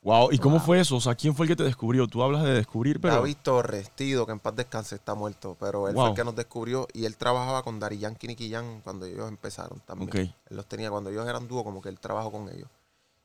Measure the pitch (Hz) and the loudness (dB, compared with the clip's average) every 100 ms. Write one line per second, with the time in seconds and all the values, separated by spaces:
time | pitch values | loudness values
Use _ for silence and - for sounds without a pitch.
0 | 98 113 156 139 139 160 156 175 165 127 | 6 6 8 6 6 6 6 6 6 2
1 | 123 117 151 143 160 170 151 123 113 127 | 2 2 0 2 2 2 2 0 2 2
2 | 120 110 127 147 151 127 107 110 127 151 | 2 2 2 2 4 4 2 0 0 2
3 | 175 117 131 147 - 127 117 104 98 - | 4 4 2 -2 2 2 2 -4 -8 -6
4 | 135 131 110 107 113 107 120 110 104 101 | 0 0 0 -4 -6 -6 -6 -6 -8 -10
5 | - 104 104 98 98 87 101 101 98 113 | -6 -4 -6 -8 -14 -6 -4 -2 0 2
6 | 120 104 120 110 117 117 117 131 - 113 | 2 2 -2 -4 -8 -8 -4 -4 -4 -6
7 | 113 107 123 123 127 131 127 110 104 104 | -6 -2 0 2 0 -4 -4 -6 -6 -6
8 | 104 113 113 117 113 113 120 110 98 98 | -8 -8 -12 -10 -8 -8 -10 -12 -12 -12
9 | 92 92 110 104 104 98 85 95 - 92 | -10 -10 -10 -10 -12 -12 -14 -14 -16 -10
10 | 90 101 92 - _ 95 87 107 110 104 | -4 -2 -2 -6 _ -16 -12 -8 -6 -6
11 | 98 104 117 120 120 123 107 95 98 95 | -6 -6 -6 -8 -6 -8 -6 -10 -12 -12
12 | - 104 110 107 98 90 - _ _ _ | -8 -6 -6 -8 -12 -14 -18 _ _ _
13 | _ _ | _ _